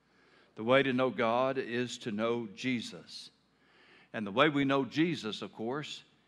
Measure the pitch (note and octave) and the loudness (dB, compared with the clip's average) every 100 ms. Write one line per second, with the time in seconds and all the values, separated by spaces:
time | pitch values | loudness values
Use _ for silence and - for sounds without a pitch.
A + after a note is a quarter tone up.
0 | _ _ _ - _ - A2+ C3 C3+ B2+ | _ _ _ -20 _ -6 4 4 6 2
1 | C3 A2 A#2 A#2+ C3 C3 G#2 A#2 B2 - | 0 2 2 2 2 -2 -4 -4 -4 -6
2 | B2 G#2 A#2 A#2+ A2 F#2+ C3 A#2+ - F2 | -6 -2 0 0 -4 -6 -2 -2 -4 -14
3 | - - - _ _ _ _ - - - | -16 -18 -18 _ _ _ _ -20 -20 -20
4 | - A#2 G2+ G#2+ D#3 C#3+ C#3 C#3 B2 C#3 | -12 -8 -4 4 4 6 2 2 0 2
5 | F3 B2 G#2+ G2 G2+ - A2+ C#3+ C#3+ - | 0 0 -6 -8 -10 -8 -6 -6 -8 -12
6 | - _ | -16 _